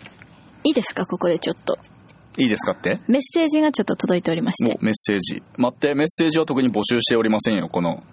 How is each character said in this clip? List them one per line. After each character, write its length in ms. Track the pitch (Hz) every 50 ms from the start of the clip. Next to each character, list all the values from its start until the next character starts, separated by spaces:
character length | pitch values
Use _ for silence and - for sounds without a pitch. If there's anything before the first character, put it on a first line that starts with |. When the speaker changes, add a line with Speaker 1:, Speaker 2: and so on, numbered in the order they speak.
| - - - - - - - - - - - - -
Speaker 1:
い 60 | 294
い 20 | 311
で 80 | 247
す 140 | - - -
か、 100 | - 185
こ 120 | - 180
こ 100 | 180 -
で 120 | 175 170 165
ち 100 | - -
ょ 40 | -
っ 40 | - -
と。 140 | - - - - - - - - - - - - - -
Speaker 2:
い 80 | - 131
い 40 | 120
で 80 | 107
す 80 | - -
か 80 | - 92
っ 40 |
て？ 220 | - - 87 - 220 -
Speaker 1:
メ 120 | - 233 285
ッ 20 |
セ 240 | 269 - - 339 330
ー 40 | 302
ジ 120 | 302 311
が 100 | 311 302
ち 100 | 269 -
ょ 20 | 262
っ 20 |
と 100 | - -
届 240 | - - 262 185 180
い 20 |
て 80 | - 170
お 60 | 165
り 60 | 165
ま 120 | - - -
し 100 | - -
て。 140 | 117 - -
Speaker 2:
お、 40 | -
メ 80 | 110
ッ 20 | 104
セ 220 | - - - 101
ー 40 | 98
ジ。 220 | 90 - - - - - -
待 180 | - 123 123 -
っ 20 |
て、 180 | - - 143 143
メ 80 | 139 151
ッ 40 |
セ 180 | 160 - - 170
ー 40 | 160
ジ 80 | 151
は 80 | 160 156
特 160 | 156 135 131
に 100 | 131 123
募 100 | 104 104 104
集 180 | - 123 120
し 80 | 113 -
て 60 | 120
お 60 | 113
り 80 | 110 110
ま 100 | 107 104
せ 120 | - 120
ん 60 | 107
よ、 100 | 95 82
こ 140 | 80 - 90
の。 220 | 87 85 82 - - -